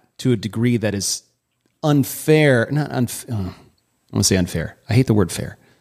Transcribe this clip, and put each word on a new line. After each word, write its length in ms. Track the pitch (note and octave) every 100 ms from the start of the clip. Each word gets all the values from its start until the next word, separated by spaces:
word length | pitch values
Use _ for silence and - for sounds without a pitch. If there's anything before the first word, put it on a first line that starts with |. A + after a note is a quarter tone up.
| _ -
to 140 | C3
a 20 | A#2
degree 420 | G#2 A2+ B2 A#2
that 160 | G#2
is 300 | G2 - - - _ _ _ _ _
unfair. 840 | D#3 D3 B2+ - - D#3 D3 B2 A2+
Not 220 | D3 C#3+
unf-, 360 | B2+ A#2 - -
uh, 180 | A2 F2+
I 40 | - _ _ _ _ _
wanna 120 | A2
say 120 | G2+ F#2+
unfair. 420 | F2+ E2+ D#2 - -
I 40 |
hate 140 | A2+ C3
the 60 | G#2
word 160 | F2
fair, 260 | - - - _ _